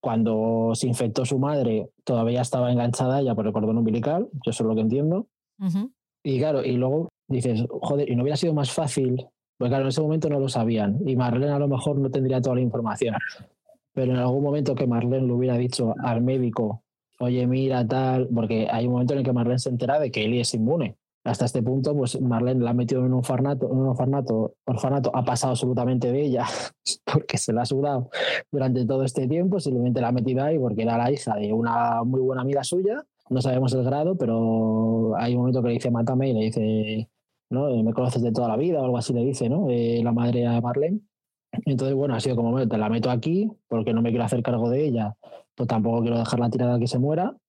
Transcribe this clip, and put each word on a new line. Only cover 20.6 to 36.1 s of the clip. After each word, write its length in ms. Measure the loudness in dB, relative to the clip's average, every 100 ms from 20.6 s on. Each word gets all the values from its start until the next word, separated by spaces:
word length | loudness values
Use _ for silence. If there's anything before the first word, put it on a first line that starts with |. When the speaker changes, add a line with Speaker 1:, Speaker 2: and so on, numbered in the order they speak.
| 2 2 -2 -6 _ _
Speaker 1:
Hasta 200 | -6 -2
este 180 | 0 0
punto, 320 | 0 0 0
pues, 240 | 0 2 4
Marlene 440 | 4 4 2 2
la 60 | 2
ha 40 |
metido 260 | 2 2 2
en 60 | 4
un 100 | 2
orfanato, 520 | 2 2 2 2 2
en 60 | 2
un 100 | 2
orfanato, 680 | 2 2 2 2 0 0 -4
orfanato, 460 | -4 -2 0 0 0
ha 80 | 0
pasado 260 | 0 0 0
absolutamente 580 | 0 0 0 0 2 2
de 120 | 2
ella, 240 | 2 0 -2
<laughs> 580 | -4 -8 _ -8 -8 -2
porque 240 | -2 0 -4
se 160 | -2
la 100 | -2
ha 40 | 0
sudado 420 | -2 0 -2 -4 -4 -4 -4 -4
durante 360 | -2 0 0 0
todo 180 | 0
este 240 | 0 -2 0
tiempo, 320 | 0 0 0
simplemente 400 | 0 0 0 0
la 80 | 0
ha 40 |
metido 300 | 0 0 0
ahí 160 | 0 0
porque 240 | 0 0
era 140 | 0 0
la 140 | 0
hija 220 | -2 -2 -4
de 160 | 0
una 500 | 0 0 0 0 0
muy 160 | 0 0
buena 200 | 0 0
amiga 220 | -2 -2
suya, 400 | -2 -2 0 -4 -8 _ _
no 120 | -2
sabemos 320 | 0 0 0
el 100 | 0
grado, 320 | 0 0 0 0
pero 960 | 0 2 2 2 2 2 2 2 0 0
hay 180 | 0
un 60 | 0
momento 220 | 2 2
que 60 | 0
le 60 |
dice, 160 | 0 0
"Mátame", 400 | 0 0